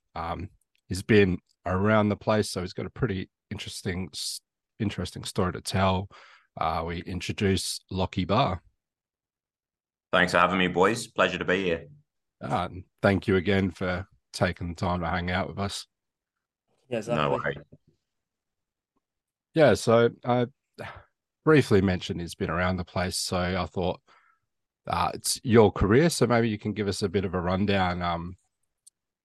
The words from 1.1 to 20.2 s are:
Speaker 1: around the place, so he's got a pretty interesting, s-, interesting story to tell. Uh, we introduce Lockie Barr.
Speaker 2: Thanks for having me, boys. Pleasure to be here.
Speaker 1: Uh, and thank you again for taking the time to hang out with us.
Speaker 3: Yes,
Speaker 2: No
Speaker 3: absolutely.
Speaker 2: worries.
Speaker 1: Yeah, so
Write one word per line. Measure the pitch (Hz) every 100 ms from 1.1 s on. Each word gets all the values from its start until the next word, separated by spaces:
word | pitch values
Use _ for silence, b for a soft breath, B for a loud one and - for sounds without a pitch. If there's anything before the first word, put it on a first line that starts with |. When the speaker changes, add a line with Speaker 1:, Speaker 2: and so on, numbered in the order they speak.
| 104 95 90 _ _
Speaker 1:
around | - 92 104 110 104
the | 98
place, | 107 107 -
so | 95
he's | 92
got | - 92
a |
pretty | - 113 95 - _ _
interesting, | 98 - - 101 90 92
s-, | - - - _ _ _ -
interesting | 101 - 90 -
story | - - 90
to | -
tell. | - 95 95 92 98 B B B B -
Uh, | 80 82
we | 85 87
introduce | 87 90 - - 98 95 - - _
Lockie | 95 90 98
Barr. | 85 110 139 - _ _ _ _ _ _ _ _ _ _ _ _ _ _ -
Speaker 2:
Thanks | 92 90
for | 87
having | 87 95
me, | 90
boys. | 87 98 120 -
Pleasure | - 92 90
to |
be | 85 95
here. | 90 82 - - _ _ _ _
Speaker 1:
Uh, | 120 113 90
and | 90 - -
thank | 104 95 -
you | 95
again | 87 98 95
for | - 92 90 - _ _
taking | - 92 - 87
the |
time | 85 92 87
to | 85
hang | 90 87
out | 90 73
with | 87
us. | 98 - - _ _ _ _ _ _ _ _ _ -
Speaker 3:
Yes, | 117 110
Speaker 2:
No |
Speaker 3:
absolutely. | 95 71 73
Speaker 2:
worries. | 73 71 - - _ _ _ _ _ _ _ _ _ _ _ _ _ _ _ _ _
Speaker 1:
Yeah, | 160 139
so | 95 117 117 117 -